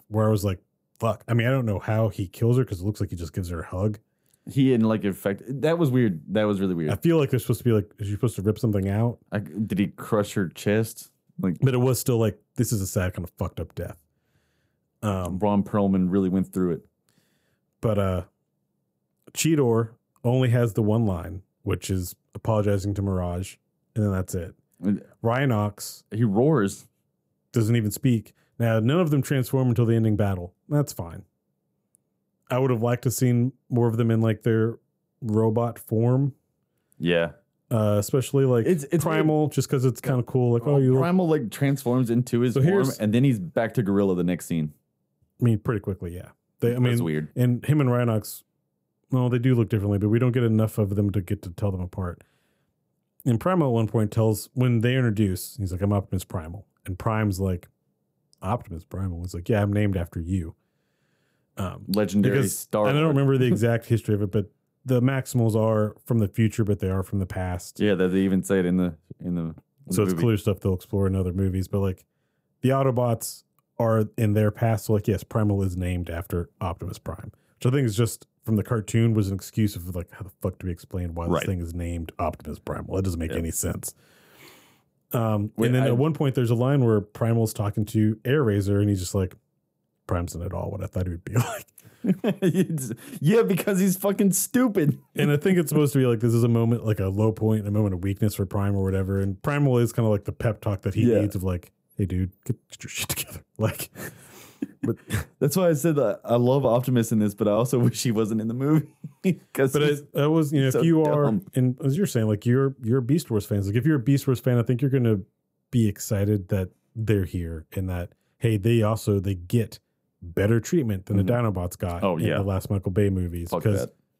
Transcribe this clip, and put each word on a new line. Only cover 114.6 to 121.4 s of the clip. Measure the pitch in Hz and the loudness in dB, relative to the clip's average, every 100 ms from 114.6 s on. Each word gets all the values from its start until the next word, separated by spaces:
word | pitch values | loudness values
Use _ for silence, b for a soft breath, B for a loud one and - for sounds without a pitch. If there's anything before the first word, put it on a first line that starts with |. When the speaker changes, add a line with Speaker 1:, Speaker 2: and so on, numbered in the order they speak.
Speaker 1:
think | 113 123 | 2 0
you're | 143 | 0
gonna | 135 120 107 - _ _ _ _ | 2 2 2 -2 _ _ _ _
be | 123 107 | 2 2
excited | 98 - 104 101 104 92 | 0 -4 -2 0 0 0
that | 101 92 - _ | -4 -4 -10 _
they're | 113 110 104 | -6 0 0
here | 87 92 85 82 80 | 0 -4 -6 -8 -10
and | - 92 | -6 -6
that, | 90 87 _ _ _ | -6 -8 _ _ _
hey, | 120 107 | -2 0
they | 101 117 | 2 2
also, | 107 107 - 101 | 2 0 0 0
they | 98 | 0
get | 92 87 117 107 - _ _ _ _ | -4 -2 -2 -2 -8 _ _ _ _
better | 90 85 101 117 | -8 -2 2 2
treatment | 110 180 123 95 - | 2 0 0 -2 -2
than | 101 | 0
Speaker 2:
Mm-hmm. | 95 | 2
Speaker 1:
the | |
Dinobots | 120 | 2